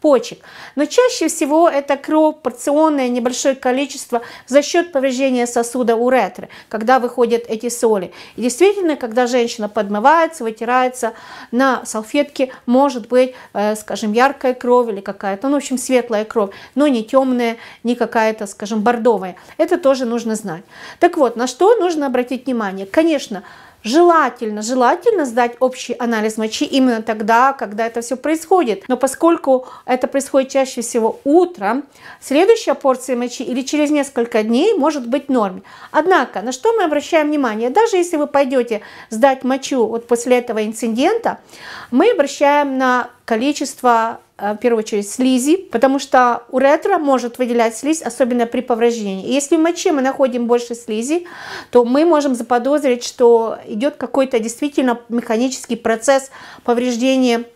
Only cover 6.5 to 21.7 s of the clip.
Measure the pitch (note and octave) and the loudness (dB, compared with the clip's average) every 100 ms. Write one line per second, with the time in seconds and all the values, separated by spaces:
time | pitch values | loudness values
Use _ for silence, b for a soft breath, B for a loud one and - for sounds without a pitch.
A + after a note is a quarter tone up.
6.5 | B B A3 A3 C4 A#3+ A#3+ A#3+ A#3 A#3 | B B -6 2 2 2 0 0 0 -2
7.5 | A3 A#3+ A#3 A#3 G#3+ F3+ B B - A#3+ | -6 -6 -2 0 0 -2 B B -6 -4
8.5 | A#3+ F#4+ G4+ F4 C#4+ A#3+ A3 B3 B3 A#3 | 2 2 2 -2 -2 -2 0 0 2 0
9.5 | - G#3 G#3 G3+ G#3 A#3 D#4+ D#4+ E4 A3+ | -4 -6 -4 -2 2 4 4 2 -2 -10
10.5 | A3+ A3+ B3+ B3+ B3+ A3+ A3 B B B | -8 -2 0 0 -2 -6 -8 B B B
11.5 | A#3 C4+ B3 - A3 G#3+ D4 C#4+ - B3+ | 0 2 0 -4 -10 -4 -2 -2 -2 -6
12.5 | B - B3 C#4 B3+ G#3 B3 B3+ B3+ B | B 0 2 4 0 -2 2 2 -2 B
13.5 | - G#3 G#3+ - G#3 A3 G#3+ C4 C#4 C4+ | -4 -2 -4 -8 -6 -2 2 2 2 -4
14.5 | B3+ B3+ B3 A#3+ G3 G3+ G3 G3+ G3 C4+ | -2 2 2 2 -4 -8 -8 -6 -4 -2
15.5 | C#4+ C4+ B3+ - B3+ A#3+ G#3+ G#3+ A#3 G3 | -2 -2 -6 0 0 0 -4 -2 -2 -4
16.5 | B B - D4 B3 A3 C4+ C4+ B3 A#3 | B B -2 0 0 0 0 2 0 -2
17.5 | A3+ B B A#3 A#3+ A3+ A#3 A3 A3 G3+ | -4 B B -4 -2 -2 0 0 -2 -10
18.5 | - G3+ A3 G#3+ A#3+ A3+ G#3+ F#3 E3+ B | -10 -6 -2 0 2 2 0 -2 -12 B
19.5 | B D#4+ F4+ C4+ C4+ B3+ A#3 A3 G#3+ G3+ | B 0 2 2 0 -2 -4 -4 -6 -6
20.5 | E3 - B B B F4 F4 B3+ A3+ B3+ | -12 -14 B B B 0 2 0 0 -6
21.5 | - F#4 | 2 4